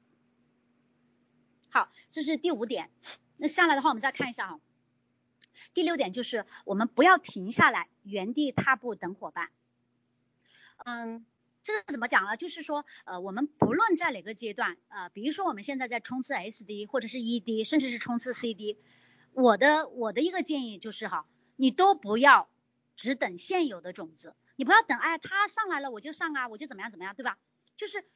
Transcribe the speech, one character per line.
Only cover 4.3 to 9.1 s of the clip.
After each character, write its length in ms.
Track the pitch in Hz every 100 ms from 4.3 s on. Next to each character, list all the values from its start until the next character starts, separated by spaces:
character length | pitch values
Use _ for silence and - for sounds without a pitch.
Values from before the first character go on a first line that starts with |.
一 20 |
下 160 | 240 190
哈。 120 | 156 _ _ _ _ _ _ _ _ _ _ -
第 80 | -
六 140 | 339 330
点 160 | 202
就 100 | 220
是 240 | 240 240 - -
我 100 | -
们 140 | 196 226
不 140 | -
要 160 | 330 370
停 340 | - 208 185
下 180 | 262 175
来 180 | 208 170 _
原 300 | 196 202 190
地 180 | 247 294
踏 260 | - - 254
步 180 | 247
等 200 | 202 175